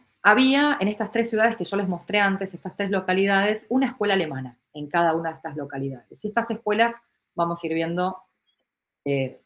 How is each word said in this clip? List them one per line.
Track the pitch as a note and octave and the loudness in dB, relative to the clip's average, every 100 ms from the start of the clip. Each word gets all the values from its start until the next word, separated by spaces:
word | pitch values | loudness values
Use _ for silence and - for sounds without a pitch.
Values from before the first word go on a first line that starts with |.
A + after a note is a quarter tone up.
| _ _ | _ _
había | G3 A3+ C4 C#4 D4 C#4 | 6 6 6 4 2 2
en | G3 | 0
estas | G#3 G#3 | -2 -2
tres | A3+ A3+ | -2 0
ciudades | A3 A3+ A#3 | 0 0 0
que | |
yo | - G3+ | -4 -2
les | F#3 | -2
mostré | E3+ - G#3 | -4 -2 2
antes, | G3 F#3+ G3 | 2 0 -4
estas | E3+ F#3 - | -10 -10 -6
tres | G3+ | -2
localidades, | G3 F#3 F#3 G3 G3 G3+ G#3+ - | -2 0 2 4 4 2 0 -2
una | B3+ B3+ | 0 0
escuela | - G#3 | 0 0
alemana | F#3+ D#3+ C3+ B2+ - _ | 2 0 -4 -10 -14 _
en | D3+ D3 | -12 -2
cada | F3 E3+ D#3+ | 2 2 2
una | E3 | -2
de | D#3+ | -8
estas | D#3+ D3 | -10 -8
localidades. | C#3+ C#3 C#3 B2+ - D#3+ | -8 -6 -6 -8 -14 -10
Y | G#3 | -4
estas | A3 A3+ | -2 -2
escuelas, | A3+ - G#3 A#3 A#3 _ _ _ - | -2 0 2 2 0 _ _ _ -4
vamos | E3+ E3+ | -2 -2
a | E3 | -4
ir | |
viendo, | D#3+ E3 F3 F3+ - _ _ _ _ _ _ _ _ C#3 | -2 -2 -2 -2 -4 _ _ _ _ _ _ _ _ -2
eh, | C#3 C3 - | 0 -2 -6